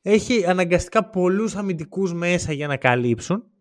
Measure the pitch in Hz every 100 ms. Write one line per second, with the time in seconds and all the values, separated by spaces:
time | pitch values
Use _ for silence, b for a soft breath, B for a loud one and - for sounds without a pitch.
0 | 185 214 - 240 175 185 180 175 - 220
1 | 220 185 180 196 220 190 196 165 156 190
2 | 190 170 175 175 - 143 147 180 131 123
3 | 120 113 - 196 - _